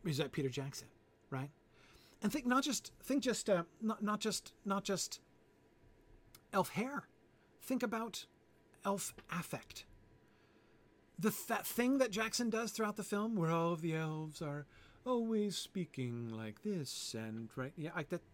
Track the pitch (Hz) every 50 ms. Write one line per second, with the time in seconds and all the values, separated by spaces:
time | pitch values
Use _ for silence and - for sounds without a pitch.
0 | - 180 147 131 156 135 - - 139 135 123 143 135 143 139 - - - - -
1 | - - - _ - - - 131 135 143 - _ _ - - - - - - -
2 | - - - - - 208 208 302 247 240 247 262 269 294 240 - - - - -
3 | - - 262 285 - 254 214 - - - 202 175 170 - - - 220 220 220 -
4 | 208 202 214 214 - 220 185 - - - - - - 208 196 202 190 - 196 170
5 | - - - - - - - - - - - _ - - - - - - - -
6 | - - - - - - - - _ _ - 196 180 - - 180 220 262 285 233
7 | - - _ _ - _ - - _ - - - - - 262 247 247 226 226 220
8 | 226 226 - - - - _ _ _ - - - - - - - - 196 196 190
9 | - - - - - - 160 175 - - - - - - - - - - - -
10 | - - - - - - _ _ - - - - - - - - - - - -
11 | - - - - 165 220 - - - - 226 208 - - - - 240 247 269 277
12 | 262 233 185 214 220 220 - - 240 226 214 220 233 214 - - 220 208 208 -
13 | 202 - 208 202 214 226 226 196 165 160 165 165 165 170 170 160 160 165 160 160
14 | 160 156 156 156 156 156 151 - 165 147 143 147 143 - - - - - - -
15 | - 247 254 240 233 226 226 214 208 208 180 - - - - 196 175 - - -
16 | 127 123 120 120 117 113 110 110 110 107 104 - - 214 202 175 139 - - -
17 | - - - 113 110 110 110 113 113 110 - - 127 135 - - 147 151 - 175
18 | 147 - 180 170 - -